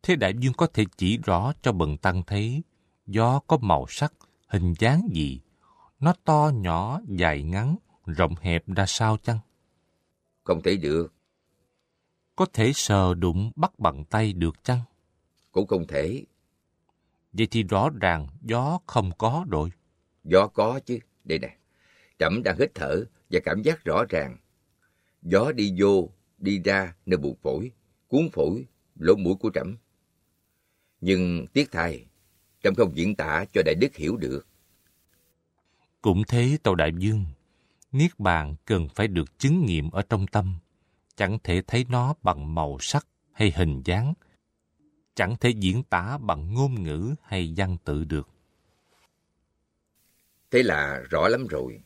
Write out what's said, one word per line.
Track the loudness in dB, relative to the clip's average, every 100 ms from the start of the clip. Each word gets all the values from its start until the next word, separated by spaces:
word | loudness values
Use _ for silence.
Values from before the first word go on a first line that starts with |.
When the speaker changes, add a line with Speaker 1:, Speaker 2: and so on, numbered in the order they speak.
| 0
Speaker 1:
Thế | 2
đại | 2
vương | 2 0
có | 2 0
thể | 2 -2 0
chỉ | 0 0
rõ | 2 2 0 -2
cho | -2
bần | 0 0 0
tăng | -2 -2 -2
thấy | -4 -2 -4 -8 _ _ _ -6
gió | 0 2 0 2
có | 0
màu | 2 0 0
sắc, | -4 -4 _ _ _ _
hình | 0 0 2
dáng | 2 2 0
gì? | -2 -4 -6 _ _ _ _ _ _
Nó | 0 0
to | 2 2 2 0
nhỏ, | 0 -2 -2 -6 -8
dài | 0 0 0
ngắn, | -4 -2 -2 -4 _ _ -10
rộng | 0 0 0
hẹp | -2 -2 -2
ra | -2 0
sao | 0 0 0
chăng? | -2 -6 -8 _ _ _ _ _ _ _ _ _
Speaker 2:
Không | -2 -2
thể | 0 -2
được. | 0 -2 -2 _ _ _ _ _ _ _ _ _ _ _ _ -2
Speaker 1:
Có | -2
thể | 2 2 2
sờ | 2 4 4
đụng | 2 0 0 -4 -2
bắt | -4 _
bằng | -2 -2 -4
tay | -2 -2
được | 0 -2 -2
chăng? | -4 -4 -4 _ _ _ _ _ _
Speaker 2:
Cũng | -4 0
không | -2 -2
thể. | -4 -4 -6 -12 _ _ _ _ _ _ _ _ _ _
Speaker 1:
Vậy | -4 -2
thì | 0
rõ | 0 0 0 0
ràng | 0 0 -6 -12
gió | -4 -2 -2 -4 -2
không | -2 -2 -2
có | -2 -2 -2
rồi. | -2 -2 -8 _ _ _ _
Speaker 2:
Gió | 2 4 4
có | 0 -2 -2 -6
chứ. | -8 -8 _
Đây | -6 -4
nè, | -6 _ _ _ _ _ _ _
trẫm | 0 0
đang | -2 0
hít | -2 -2
thở | -4 -4 -4 _ _
và | -2 -2
cảm | -2
giác | -2 -2 -2
rõ | -2 0
ràng. | -2 -4 -12 _ _ _ _ _ _ _ _
Gió | 0 2 2
đi | 0 -2 4
vô, | 4 4 2 _ _ _
đi | -2 0
ra | 2 0 -2 -8 -2
nơi | 0
buồng | 0 -4
phổi, | -4 -4 -6 _ _ _ _
cuốn | 0 0
phổi, | 0 0 0 -8 _ _ -2
lỗ | 4 4
mũi | 4 0
của | -2
trẫm. | -4 -6 -12 _ _ _ _ _ _ _ _ _ _ _ _
Nhưng | 0 2 2 -2 -2
tiếc | -2 -2
thay, | -2 -4 -6 -14 _ _ _ _ _
trẫm | -2 2
không | 0 2
diễn | -2 -2
tả | -2 -2 -2
cho | 0 2
Đại | 2
Đức | 0 0
hiểu | -4 -4
được. | -4 -6 -10 _ _ _ _ _ _ _ _ _ _ _ _ _ _ _
Speaker 1:
Cũng | 2 2 2
thế, | 2 2 2
tâu | 2 2
đại | 2 0
vương, | 0 0 -2 -8 _ _ _ _ _
Niết | 0 0 2
bàn | 0 0 -2 -8 -2
cần | 0 0 -2
phải | 0
được | 0 -2 _
chứng | 2 2 2
nghiệm | 0 -2
ở | -4 -2
trong | -2 0
tâm. | 0 -2 -6 _ _ _ _ _ -4
Chẳng | -2 -2
thể | 0 -2 0
thấy | -2 0
nó | 0 0 0
bằng | -2 -2 -4 -4
màu | -4 -6
sắc | -4 -4 -4 _ _
hay | 0 0 2
hình | 0 0 -2
dáng. | -2 -2 -4 _ _ _ _ _ _ _ _ _ -4
Chẳng | -2 0
thể | 0
diễn | 2 0 0
tả | 0 -2 -2 -6
bằng | -4 -4 -2
ngôn | -2 0 -2
ngữ | -4 -4 -4 -6
hay | _ -4 -4 -2
văn | -2 -4
tự | -4 -4
được. | -2 -4 -6 _ _ _ _ _ _ _ _ _ _ _ _ _ _ _ _ _ _ _ _ _ _
Speaker 2:
Thế | 2
là | 2 0 -2 -4 -4
rõ | 0 2
lắm | 0 -2
rồi. | -6 -6 -12